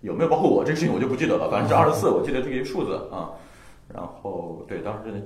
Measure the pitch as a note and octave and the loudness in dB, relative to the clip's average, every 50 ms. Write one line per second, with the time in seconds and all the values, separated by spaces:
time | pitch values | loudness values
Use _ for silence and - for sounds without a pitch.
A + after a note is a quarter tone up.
0 | - F#2+ - - E3 E3 D#3+ - - D#3 - - - - D#3 D3+ E3+ - - G2+ | -8 -6 -2 0 2 2 4 4 4 4 4 4 4 2 0 0 0 0 2 0
1 | B2+ C3+ C3 A#2+ D#3 - - - - - G#2+ G#2 G#2+ G#2 C#3+ D3 D#3+ D3+ D3+ - | 0 0 0 0 2 2 2 2 2 2 0 0 2 4 6 6 6 6 4 4
2 | - D3 - - - - - C3 B2 - B2+ B2+ B2+ - - F#3 C3 G2+ - - | 4 4 4 2 2 0 -2 -2 -2 -2 -4 -4 -4 -4 -4 -4 -4 -4 -4 -6
3 | - - F#2 F#2 E2 - - - - - - - - - - - - - - F#2 | -8 -8 -10 -8 -10 -10 -12 -16 -18 -20 -20 -20 -20 -20 -20 -20 -20 -16 -14 -14
4 | F2 E2 - - - G2 F2+ F2 E2+ E2+ D#2+ E2 - - G2 - - G#2 G#2+ G#2+ | -12 -14 -14 -12 -10 -10 -8 -8 -8 -10 -10 -12 -12 -10 -10 -8 -6 -8 -8 -8
5 | A2 A2+ G2+ G2+ G2 | -8 -10 -10 -10 -10